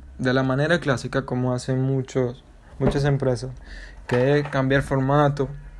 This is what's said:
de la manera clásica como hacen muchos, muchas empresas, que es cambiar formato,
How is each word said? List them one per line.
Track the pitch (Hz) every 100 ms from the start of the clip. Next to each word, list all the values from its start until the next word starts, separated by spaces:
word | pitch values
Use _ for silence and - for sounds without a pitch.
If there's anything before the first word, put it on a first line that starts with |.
| - -
de | 127
la | 131
manera | 131 131 151 170
clásica | 147 117 123 135
como | 131 127 127
hacen | 127 - 131
muchos, | 135 135 127 135 123 127 - - - -
muchas | - 147
empresas, | 143 139 131 117 131 127 - - - - -
que | 123 135 147
es | 143
cambiar | 139 131 139
formato, | 139 135 135 147 143 143 131 - -